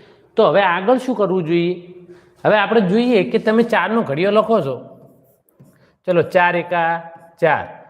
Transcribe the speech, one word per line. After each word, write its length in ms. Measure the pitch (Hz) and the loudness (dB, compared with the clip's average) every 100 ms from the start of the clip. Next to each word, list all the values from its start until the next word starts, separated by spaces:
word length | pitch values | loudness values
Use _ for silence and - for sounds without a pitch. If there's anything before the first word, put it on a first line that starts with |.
| - _ _ - | -20 _ _ 0
તો 120 | 196 | 2
હવે 140 | 160 | 4
આગળ 360 | 196 175 190 254 | 2 0 0 -2
શું 180 | 262 226 | -2 -4
કરવું 280 | 196 185 | -2 -2
જોઈએ? 500 | 160 170 170 180 - - - - _ _ | 0 0 0 -4 -12 -20 -20 -20 _ _
હવે 120 | - 208 | 0 2
આપણે 240 | 196 233 | 2 2
જોઈએ 500 | 185 208 247 226 127 | 2 0 2 0 0
કે 80 | 226 | -2
તમે 240 | - 220 | 0 0
ચારનો 400 | 233 214 180 226 | 2 0 0 -2
ઘડિયો 280 | 165 139 190 | -4 -2 0
લખો 300 | 214 214 220 | 0 2 0
છો. 400 | 139 123 - - - _ _ _ _ _ - _ _ _ - | -2 -8 -12 -20 -20 _ _ _ _ _ -20 _ _ _ -2
ચલો, 160 | 170 | 0
ચાર 340 | 151 185 175 175 | 2 2 2 0
એકા 460 | 165 175 165 170 - - - - | -2 -2 -2 -4 -8 -20 -20 -2
ચાર 400 | 160 131 - - - | 0 0 -4 -16 -20